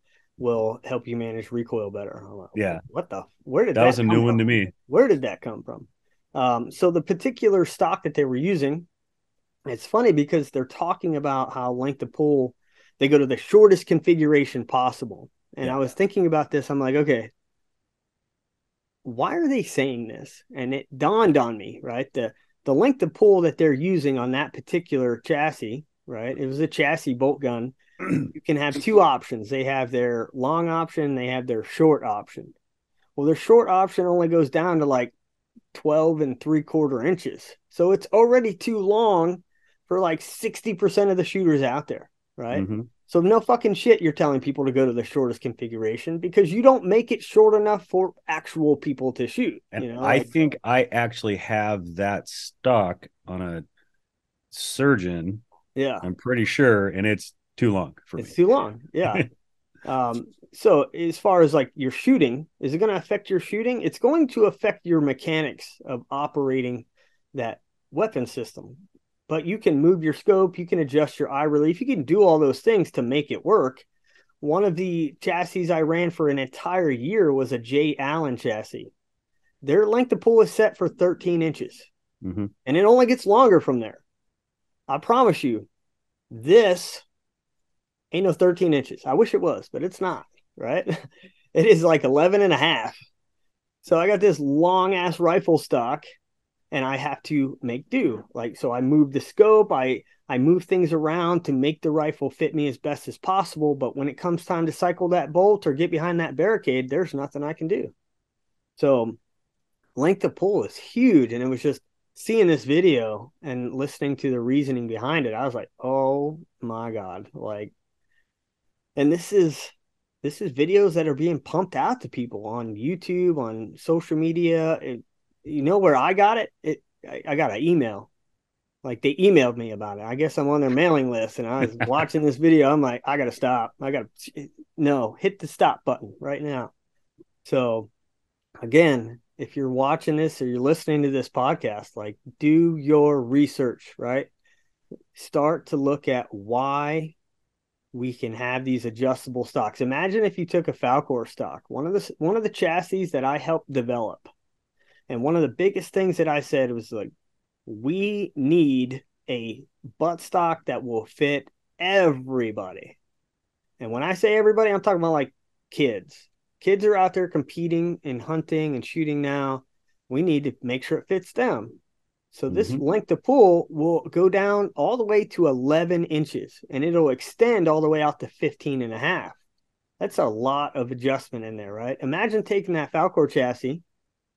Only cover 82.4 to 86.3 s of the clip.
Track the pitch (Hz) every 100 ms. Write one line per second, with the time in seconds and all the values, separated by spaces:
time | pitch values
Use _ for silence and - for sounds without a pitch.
82.4 | 101 _ - 151 202 247 240 254 190 214
83.4 | 262 175 147 127 110 - _ _ _ _
84.4 | _ _ _ _ - 139 - 233 240 156
85.4 | 135 110 - _ _ _ _ _ _